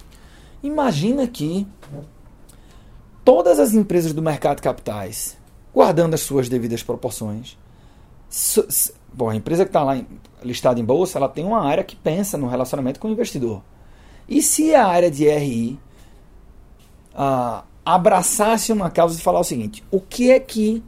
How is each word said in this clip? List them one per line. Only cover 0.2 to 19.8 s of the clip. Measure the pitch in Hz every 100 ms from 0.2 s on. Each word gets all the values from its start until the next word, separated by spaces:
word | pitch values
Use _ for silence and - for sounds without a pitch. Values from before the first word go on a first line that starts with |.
| - - - -
Imagina | 277 302 269 147 202 277 240
que | - 151 185 196 - 143 143 - - - - - - - - - - - -
todas | - - - 294
as | 262
empresas | 214 202 175 160
do | 151
mercado | 160 143 151 143
de |
capitais, | 135 123 - 104 92 - - - - - -
guardando | 262 247 156 165
as | 160
suas | - 139 120
devidas | 123 117 113
proporções, | - 113 120 - 107 107 127 - - - - - - - -
su-, | - - 214 -
s-, | - - - -
bom, | 127 113
a | 110
empresa | 135 165
que | 185
tá | 175
lá | 139 131
em, | - - - -
listada | 123 120 131 120
em |
bolsa, | 110 147 180 139
ela | 135
tem | 147
uma | 180 226
área | 143 165
que | 196 -
pensa | 165 170 196 156
no | 123
relacionamento | 123 127 147 127 143
com | 214
o |
investidor. | 220 226 - 117 98 - - - - - - -
E | 277
se | - - 311
a | 302 202
área | 175 175
de | 143 151
R | 151 143
I, | 117 117 147 - - - - - - - - - - - - -
ah, | - 139 131 120 107 - -
abraçasse | 160 180 185 - - - 214 220 -
uma | 214 170
causa | - 165 165
de |
falar | 180 175
o |
seguinte, | 170 131 104 -